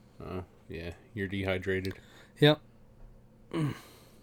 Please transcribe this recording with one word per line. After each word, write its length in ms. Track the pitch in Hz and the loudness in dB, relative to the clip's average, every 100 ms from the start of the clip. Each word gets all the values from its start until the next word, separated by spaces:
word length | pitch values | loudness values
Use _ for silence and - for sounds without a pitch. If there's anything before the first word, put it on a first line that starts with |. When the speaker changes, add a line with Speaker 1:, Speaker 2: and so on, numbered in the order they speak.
| - - | -20 -14
Speaker 1:
Oh, 200 | - 92 92 - - | -8 -6 -8 -14 -12
yeah. 220 | 82 85 - - | -8 -8 -10 -10
You're 140 | 107 95 | -4 -2
dehydrated. 680 | 98 95 92 92 95 92 - - - - - | 0 0 0 2 0 0 -6 -12 -20 -18 6
Speaker 2:
Yep. 200 | 147 151 - - - - - - - - - 165 147 - - - - - | 6 6 0 -20 -20 -20 -20 -20 -20 -20 -8 -2 -2 -2 -10 -20 -20 -20